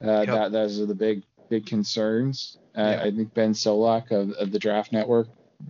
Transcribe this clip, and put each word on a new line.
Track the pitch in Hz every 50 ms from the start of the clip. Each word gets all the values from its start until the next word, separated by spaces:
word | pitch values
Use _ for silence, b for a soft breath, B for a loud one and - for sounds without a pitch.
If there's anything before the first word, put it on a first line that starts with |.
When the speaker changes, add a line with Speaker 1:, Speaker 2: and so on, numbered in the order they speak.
| -
Speaker 1:
Uh, | 110 110 107 107
Speaker 2:
Yep. | 104
Speaker 1:
that, | 123 110 107 98
those | 104 110 110 107 104 104
are | 107 104
the | 104
big, | 95 110 110 110 101 95 _ _ _ - -
big | 117 113 107
concerns. | - - 107 104 - - 113 107 107 110 113 127 135 135 131 - - - - _ _ -
Uh, | 110
Speaker 2:
Yeah. | 107 107 107 - -
Speaker 1:
I | 104
think | 101 110 110 110 -
Ben | - 110 110 107
Solak | 107 - 113 104 104 110 113 113 113 117 -
of, | 113 101 98 98
of | 104 - 101 98
the | 98 104
Draft | - 107 104 104 104 -
Network | - 110 107 120 120 117 113 113 - _ _ _ _ - - -